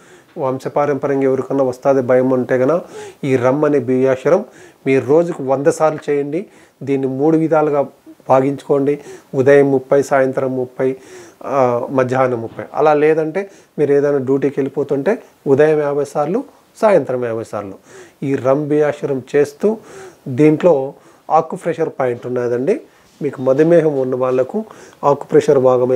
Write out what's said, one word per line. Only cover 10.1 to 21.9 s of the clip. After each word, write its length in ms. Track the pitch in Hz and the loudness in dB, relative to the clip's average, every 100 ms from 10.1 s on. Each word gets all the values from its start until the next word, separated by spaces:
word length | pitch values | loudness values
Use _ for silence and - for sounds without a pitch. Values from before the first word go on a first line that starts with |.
సాయంత్రం 400 | 139 131 131 131 127 | 0 0 -2 -4 -4
ముప్పై, 260 | 127 - 131 131 - - - - - 135 | -6 -4 -4 -4 -12 -20 -20 -16 -6 0
ఆ, 40 | 123 120 127 135 | 0 0 -2 -2
మధ్యాహ్నం 420 | 127 127 131 120 113 | 0 0 0 -2 -8
ముప్పై. 200 | - 107 - | -12 -10 -2
అలా 140 | 151 151 | 2 2
లేదంటే 380 | 151 160 156 190 202 - _ - | 2 0 -2 -6 -8 -14 _ -4
మీరు 140 | 139 143 | 0 2
ఏదైనా 240 | 143 143 123 | 2 0 0
డ్యూటీకి 280 | 139 139 139 | 0 0 -2
వెళ్ళిపోతుంటే 520 | 135 151 139 143 139 240 - _ 147 | -6 -4 -4 -2 -2 -4 -6 _ 0
ఉదయం 260 | 135 156 151 143 | 2 4 2 -2
యాభై 200 | 143 139 | -2 -4
సార్లు, 260 | 156 147 220 - _ _ - | -4 -4 -4 -8 _ _ -2
సాయంత్రం 400 | 220 185 131 127 120 | 2 2 0 -4 -4
యాభై 160 | 113 107 | -6 -8
సార్లు 220 | 107 101 95 _ - - _ 139 | -10 -10 -14 _ -20 -20 _ -6
ఈ 20 | 135 123 | -2 0
రమ్ 180 | 143 151 | 0 0
బీజాక్షరం 480 | 151 147 - 143 135 - | 0 0 -2 -6 -6 -2
చేస్తూ, 360 | 143 143 - 202 220 - - - - - 127 | 0 0 0 -2 -2 -8 -20 -20 -16 -6 2
దీంట్లో 320 | 151 151 175 143 135 - _ _ - 156 | 4 4 2 2 -2 -10 _ _ -2 0
ఆకుప్రెషర్ 520 | 160 185 175 156 151 | 0 -6 -6 -4 -4